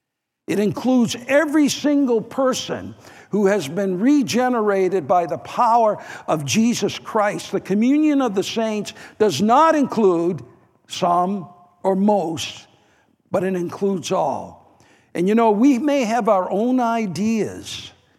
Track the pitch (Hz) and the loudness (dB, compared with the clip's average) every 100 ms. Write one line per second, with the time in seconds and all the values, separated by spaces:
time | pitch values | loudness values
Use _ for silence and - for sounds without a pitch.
0 | _ _ _ _ - 196 208 - 233 262 | _ _ _ _ -6 -2 -2 -2 0 2
1 | 220 - - 277 311 311 285 - 294 285 | 2 -2 -2 0 2 2 2 0 0 2
2 | 269 226 - - 262 233 - 160 98 110 | 2 0 -2 -2 -2 -2 -6 -10 -10 -16
3 | - - - 196 196 208 139 175 196 180 | -20 -20 -6 0 2 2 -2 -4 -2 0
4 | 240 294 196 208 254 247 214 196 185 190 | 2 2 2 0 0 0 0 2 0 0
5 | 139 180 175 156 - 185 240 233 220 185 | 0 0 0 -4 -6 0 2 4 4 0
6 | - - - 156 143 175 233 226 208 - | -6 -10 -4 -4 0 0 2 0 -2 -4
7 | - 220 208 170 - 190 - 202 240 294 | -4 0 0 -2 -6 -6 -2 0 2 2
8 | 302 277 247 196 175 - 220 214 196 - | 2 2 0 -2 -4 -4 -4 -4 -8 -14
9 | - - 214 135 208 254 320 311 262 - | -14 0 0 2 4 6 6 4 0 2
10 | 202 165 170 175 - - _ _ - - | 2 2 0 -4 -10 -20 _ _ -16 -4
11 | 180 175 180 202 156 - _ _ 190 190 | 0 2 0 -4 -10 -18 _ _ -2 2
12 | 208 208 160 - - - - _ _ _ | 2 2 0 -6 -8 -14 -20 _ _ _
13 | _ _ _ 170 185 185 175 - 196 190 | _ _ _ -4 -2 -4 -6 -4 -4 -2
14 | - 180 156 101 92 - _ _ _ _ | -4 -4 -2 -6 -10 -20 _ _ _ _
15 | _ - 180 220 226 208 269 240 294 285 | _ -2 2 4 4 4 4 4 2 0
16 | 220 233 214 196 185 190 240 254 233 233 | 0 0 2 2 0 -2 0 0 0 -2
17 | 214 160 214 226 143 90 - - - - | -2 -2 -2 0 -2 -8 -14 -14 -16 -20
18 | _ | _